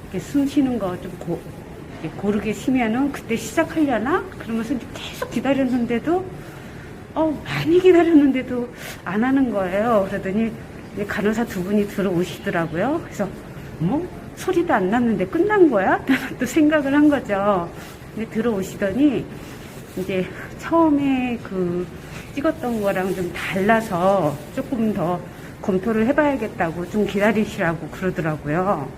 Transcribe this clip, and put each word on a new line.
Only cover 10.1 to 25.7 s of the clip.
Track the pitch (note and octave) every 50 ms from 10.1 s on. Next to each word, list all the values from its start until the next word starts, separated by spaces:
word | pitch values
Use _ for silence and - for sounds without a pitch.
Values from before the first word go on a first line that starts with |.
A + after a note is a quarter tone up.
그러더니 | G3+ G3 G3 F#3+ F#3+ A3 A3+ A3 - - - - - - - - -
이제 | G3 G#3
간호사 | - - - F#3 G#3 A3 A3 A#3+
두 | A3+ - F#3 F3
분이 | F#3+ G#3 G#3 G3+ G3+
들어오시더라고요. | - - F#3 G3 F3+ E3+ F3+ - - - - G3 F#3+ F3 E3 D3 D3 E3 G3+ B3+ D4+ E4+ -
그래서 | - - - G3+ F#3+ - - - - - - - - - -
뭐 | D#3 F3+ B3 D#4 F4+ F4+ - - - - -
소리도 | - - - F4+ E4+ E4+ E4+ C#4+
안 | A3 F#3+ F3+
났는데 | G#3+ B3+ A#3+ A#3 G#3+ F3 F#3
끝난 | F3+ - E4 F4+ G#4 G#4+ G#4 F4+ D4+
거야? | A#3+ G3 F#3 B3 E4 G4 - - C4+ -
<laughs> | - - - -
또 | B3+
생각을 | - - E4 D4+ D4+ D#4+ D4+ C4+ C4+ C4+
한 | D4 D4 D4+
거죠. | C#4+ B3+ - - G3+ F#3+ G3 G#3 G3+ F3+ E3+ E3 - - - - - - - - -
근데 | G#3 A3 A3+
들어오시더니 | - G#3+ A3 A#3+ A3 F#3+ F#3 - - - G3+ G3 F#3 A#3+ D4 D4 A#3+ E3+ - - - - - - - - - - - - - - -
이제 | F#3 F#3 G3+ G3 F#3 F3+ - - - - - - -
처음에 | - - D#4+ E4 E4 D#4+ C#4+ C#4+ C#4+ C#4 C4+ B3+ B3+ B3 A#3+ A3+
그 | - - G3 F#3 F3+ F3 F3 F3 F3+ E3+ - - - - - - - - -
찍었던 | C#4+ C4+ D#4+ D#4 - - B3 A#3 A3
거랑 | G#3 G3+ F#3+ F#3 F#3 G3 F3
좀 | F#3 F3+ F3
달라서 | - - - - D#3+ F#3+ F#3+ G#3 A3+ A3+ A3 - F#3+ E3+ F3+ F#3+ G3+ G3 E3 D3 C#3 C3 - - -
조금 | C4+ C4 - C#4 A3+ A3+ A3 G3+
더 | G3 D#3+ E3+ F3+ E3 - - - - - - - -
검토를 | - -